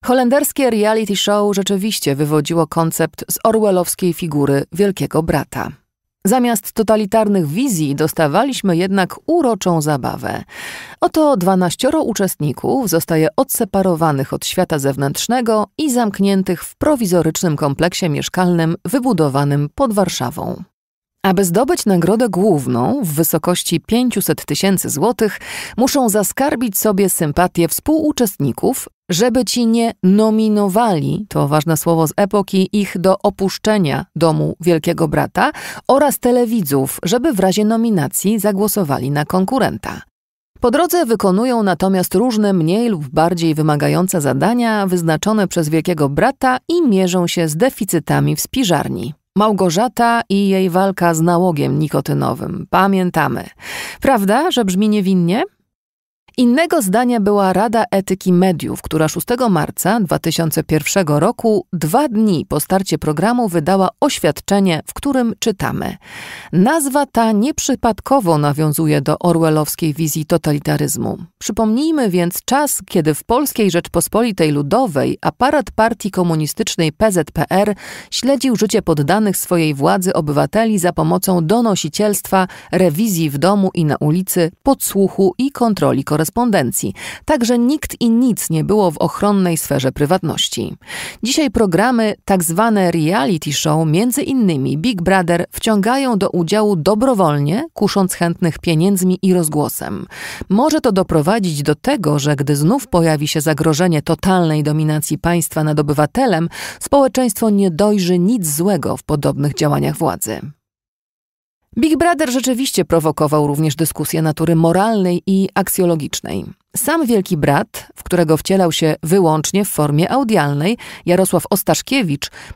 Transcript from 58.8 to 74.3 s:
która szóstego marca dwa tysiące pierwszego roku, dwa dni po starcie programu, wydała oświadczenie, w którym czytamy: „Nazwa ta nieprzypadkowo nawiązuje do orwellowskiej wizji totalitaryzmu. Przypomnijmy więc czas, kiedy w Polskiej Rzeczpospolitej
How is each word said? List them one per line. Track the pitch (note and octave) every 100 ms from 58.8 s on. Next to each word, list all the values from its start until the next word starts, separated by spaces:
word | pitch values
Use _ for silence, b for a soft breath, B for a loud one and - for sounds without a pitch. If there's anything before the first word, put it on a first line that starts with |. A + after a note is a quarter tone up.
która | - D#3 D#3
szóstego | - - A#3+ B3
marca | E3+ D3 - F3 A3+
dwa | F#3 D3+
tysiące | - D#3 E3 E3
pierwszego | D3 D#3 D3 G3 D#3+ D3
roku, | F3 B3 A#3 G#3+ -
dwa | F3 D3+ G#3+ D4
dni | G#3+ G#3+ E3 -
po | D3
starcie | - F#3+ G3 D#3
programu, | - D3+ G#3 B3 A3+
wydała | E3+ C#3+ G3 F#3 -
oświadczenie, | D4 - E3 C#3+ - G3+ F#3+ D#3+ -
w |
którym | - C#4 C4 A#3+ G3+
czytamy: | - G3 B2 - - - B B B B B
„Nazwa | D#3+ G#3 E4 C#4 C4+ C#4
ta | - A3+
nieprzypadkowo | G#3 B3 D#4+ - B3 A#3+ G#3+ - C4+ F#3 D#3
nawiązuje | D3 C#3+ D#3 D3 D#3+ D3
do | C#3+ D3+
orwellowskiej | F3 E3 D#3+ D#3 D3+ - D#3+
wizji | D3 D#3+ D#3 D3+
totalitaryzmu. | E3 D#3 D3 D3 D3 D3 D#3+ - - - _
Przypomnijmy | - G#3+ A3 A3 D#4 D#4 A3+
więc | F3 F3 - -
czas, | C4 D4 - F#3+
kiedy | F#3+ D#3
w | D3
Polskiej | - A#3+ C#4+ - G#3
Rzeczpospolitej | E3+ - E3+ - G3+ B3